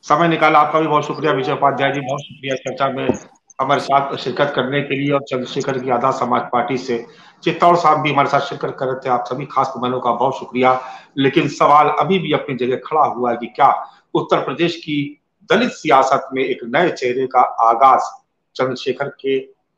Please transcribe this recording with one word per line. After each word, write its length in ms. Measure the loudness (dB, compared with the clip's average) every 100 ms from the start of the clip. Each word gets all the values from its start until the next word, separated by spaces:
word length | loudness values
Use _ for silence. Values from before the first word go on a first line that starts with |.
समय 260 | 0 2 2
निकाला, 320 | 4 4 4
आपका 200 | 4 2
भी 80 | 2
बहुत 200 | 0 0
शुक्रिया। 240 | -2 0
विजय 200 | 0 0
उपाध्याय 400 | 0 0 2 0
जी, 80 | -2
बहुत 220 | -4 -8
शुक्रिया 340 | -8 -14 -8 -6
चर्चा 340 | -6 -2 -2
में 180 | -2 -2 -4 -6 _ _ -6
हमारे 200 | 0 0
साथ 360 | 2 0 0 -6
शिरकत 360 | -6 -2 -2 0
करने 260 | -2 -2
के 140 | -2 -4
लिए 180 | 0
और 100 | -2
चंद्रशेखर 540 | -2 -6 -6 -6 -4 -4
की 100 | -2
आजाद 240 | 0 0
समाज 280 | 0 0 -2
पार्टी 360 | 0 -2 -2 -4
से 280 | -4 -6 -6 -20 -20 _
चित्तौड़ 320 | -4 2 4 4
साहब 260 | 4 2
भी 100 | 2
हमारे 180 | 0 2
साथ 100 | 0
शिरकत 360 | -2 -6 -8 -6
कर 60 | -6
रहे 100 | -4
थे। 140 | -2
आप 140 | -2 -2
सभी 180 | -8 -4
खास 280 | -2 -2 -2
मेहमानों 220 | -4 -2
का 120 | -2
बहुत 280 | 0 -2 -2
शुक्रिया। 420 | -8 0 2 2 -4 -18 -14 -2
लेकिन 300 | 0 2 -2
सवाल 400 | 2 6 6 6
अभी 320 | 2 0 0
भी 140 | 0
अपनी 220 | -2 -2 -4
जगह 200 | -2 -4
खड़ा 300 | -2 0 0
हुआ 260 | 0 -2
है 60 | -2
कि 100 | -6
क्या 520 | 2 2 2 -4 _ _
उत्तर 240 | -6 0 -2
प्रदेश 380 | -2 -2 -4 -4
की 460 | -6 -4 -4 -10 _ _ _
दलित 180 | 0 0
सियासत 600 | -4 2 4 4 0 -2
में 100 | -4
एक 160 | -2 -4
नए 260 | -2 0 0
चेहरे 380 | 0 -4 -2 0
का 120 | 2
आगाज 600 | 2 2 2 6 6 6 0 -10 _ _ _ -4
चंद्रशेखर 520 | -4 -4 -6 -6 -6
के 320 | -6 -4 -4 -4 _ _